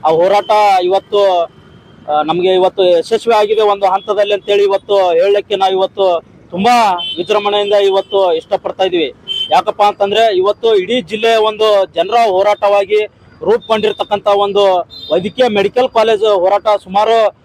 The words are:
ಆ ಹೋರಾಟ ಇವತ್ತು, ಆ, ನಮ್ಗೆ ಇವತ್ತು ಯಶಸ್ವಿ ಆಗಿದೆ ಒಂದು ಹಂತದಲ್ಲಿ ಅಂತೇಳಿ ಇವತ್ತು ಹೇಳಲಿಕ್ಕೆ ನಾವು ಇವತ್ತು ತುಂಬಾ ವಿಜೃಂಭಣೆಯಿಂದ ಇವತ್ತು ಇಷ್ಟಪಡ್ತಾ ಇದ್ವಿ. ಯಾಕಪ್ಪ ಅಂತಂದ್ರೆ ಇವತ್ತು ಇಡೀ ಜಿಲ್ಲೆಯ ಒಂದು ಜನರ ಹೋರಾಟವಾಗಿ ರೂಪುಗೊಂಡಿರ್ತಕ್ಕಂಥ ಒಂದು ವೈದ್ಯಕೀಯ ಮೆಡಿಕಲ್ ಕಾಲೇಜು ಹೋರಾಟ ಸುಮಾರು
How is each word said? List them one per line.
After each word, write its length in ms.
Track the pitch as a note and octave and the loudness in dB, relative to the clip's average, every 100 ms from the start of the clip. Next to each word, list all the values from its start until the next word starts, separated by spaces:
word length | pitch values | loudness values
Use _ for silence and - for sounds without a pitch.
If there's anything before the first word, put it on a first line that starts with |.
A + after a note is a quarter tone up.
| D#3 | 0
ಆ 40 | |
ಹೋರಾಟ 680 | D#3+ F3+ G3+ G3+ G#3+ G#3 F#3+ | 2 2 0 0 2 2 2
ಇವತ್ತು, 600 | F3+ F#3+ F#3+ G#3 G3 F3+ E3 - - - - - - | 0 -2 -2 0 0 0 -4 -8 -20 -20 -20 -20 -6
ಆ, 100 | D3+ | -4
ನಮ್ಗೆ 320 | D3+ E3+ F3+ | -2 -2 0
ಇವತ್ತು 300 | F#3 F#3 - | 2 0 0
ಯಶಸ್ವಿ 500 | F#3 E3+ D#3+ A3+ A#3 | 0 2 0 -4 0
ಆಗಿದೆ 260 | A3 G#3 G#3+ | 0 0 0
ಒಂದು 260 | G#3+ G3+ G3 | 0 0 0
ಹಂತದಲ್ಲಿ 480 | F#3+ G3+ G3+ G3+ | -2 -4 -2 -2
ಅಂತೇಳಿ 300 | G3+ G3+ G3+ | -2 -2 0
ಇವತ್ತು 460 | G3+ G3 - G3+ F#3 | 0 -2 -2 0 2
ಹೇಳಲಿಕ್ಕೆ 460 | E3 F#3+ G3+ G3+ G3+ | 2 2 0 -2 -2
ನಾವು 160 | F#3+ | 0
ಇವತ್ತು 500 | F#3+ F#3+ - G3 E3+ - - - | 0 -4 -2 0 0 -6 -20 -14
ತುಂಬಾ 420 | F3 G#3 A#3+ A3 F3 F3 D#3+ | -2 0 2 2 0 -6 -10
ವಿಜೃಂಭಣೆಯಿಂದ 540 | F3 G#3 G3+ G3+ G#3 | -4 -2 -2 -2 0
ಇವತ್ತು 600 | G3+ G3 F#3+ G3 G3 F#3+ | 2 2 0 -2 0 0
ಇಷ್ಟಪಡ್ತಾ 520 | E3 - F#3+ F#3+ - | -2 -4 -6 -6 -4
ಇದ್ವಿ. 300 | F#3+ F3 C#3+ - - - - | -2 -2 -4 -8 -12 -8 -2
ಯಾಕಪ್ಪ 320 | D#3 G#3+ G#3 | 0 -2 0
ಅಂತಂದ್ರೆ 540 | G#3 - G3+ G#3+ A3+ F#3+ | -2 0 -2 0 0 2
ಇವತ್ತು 400 | F#3+ G#3 A3+ G#3+ | -2 -2 0 0
ಇಡೀ 260 | F3+ B3 | 0 -4
ಜಿಲ್ಲೆಯ 340 | E3 G#3+ A3+ A3+ | -4 -4 0 0
ಒಂದು 580 | G#3+ G#3+ G#3+ G3+ F#3+ | 0 0 0 0 0
ಜನರ 360 | - E3+ A#3 A3+ | -4 -2 0 2
ಹೋರಾಟವಾಗಿ 760 | F#3 G3+ G#3 G3+ G3+ G3 G#3 G#3+ _ - - | 2 0 0 0 0 0 -2 -2 _ -20 -10
ರೂಪುಗೊಂಡಿರ್ತಕ್ಕಂಥ 840 | D#3+ A3+ - A3 A3 G#3 G3+ G#3 G#3 | -2 -2 0 -2 -2 -4 -6 -4 0
ಒಂದು 380 | G3+ G3+ G3+ G3+ F3+ E3 - - | 0 0 2 2 0 -2 -14 -4
ವೈದ್ಯಕೀಯ 360 | E3 F#3+ G#3+ B3 | -4 -4 -2 0
ಮೆಡಿಕಲ್ 400 | G#3 G3 B3 B3+ | 2 0 0 -2
ಕಾಲೇಜು 500 | A#3 A3 G#3+ G#3+ G3+ | 0 0 2 2 2
ಹೋರಾಟ 280 | F3+ G3+ G#3+ G3+ | 2 0 0 -2
ಸುಮಾರು 500 | - F#3 G#3+ A3+ G#3+ - | -2 -2 2 2 0 -2